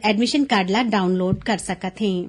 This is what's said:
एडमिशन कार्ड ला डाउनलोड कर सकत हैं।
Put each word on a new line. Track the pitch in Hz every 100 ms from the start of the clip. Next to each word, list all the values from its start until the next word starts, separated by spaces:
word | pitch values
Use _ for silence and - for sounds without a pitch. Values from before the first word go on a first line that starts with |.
एडमिशन | 208 208 240 302 277
कार्ड | 214 185
ला | 202 247
डाउनलोड | 208 180 185 185 190
कर | - 196
सकत | - 185 185 185
हैं। | 214 185